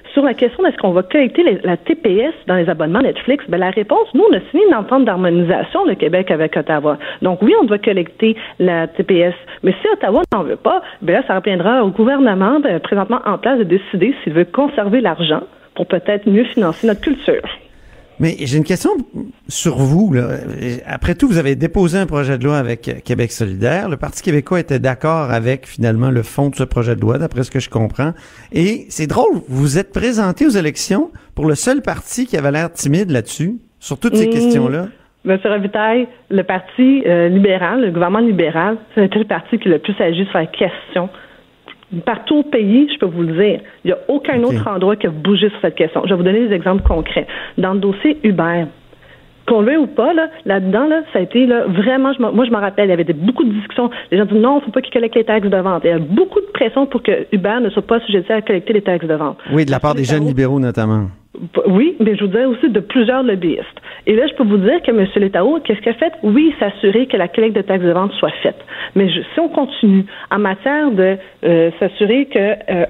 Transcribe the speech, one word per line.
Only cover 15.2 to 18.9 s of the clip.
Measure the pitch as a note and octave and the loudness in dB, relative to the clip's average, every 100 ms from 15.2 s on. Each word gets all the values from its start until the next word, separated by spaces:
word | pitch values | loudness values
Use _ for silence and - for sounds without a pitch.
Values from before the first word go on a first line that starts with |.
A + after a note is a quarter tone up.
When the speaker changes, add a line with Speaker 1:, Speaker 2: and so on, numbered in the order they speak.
| D#3 D3+ F#4 - _ | -2 -2 -6 -18 _
Speaker 1:
pour | - F3+ | -8 -2
peut-être | F3 - G#3 G#3 | -2 0 0 2
mieux | G3+ | 2
financer | B3 A#3+ F#3+ - A3+ | 2 0 -2 0 -2
notre | G#3 | -2
culture. | E4 C4+ - C#3+ - - - - - - - - | -2 -4 -2 -2 -4 -14 -20 -20 -20 -20 -14 -4
Speaker 2:
Mais | E3 - | -2 -2
j'ai | C3+ D3+ | -2 0
une | |
question | D#3 F3+ F4+ | 0 0 0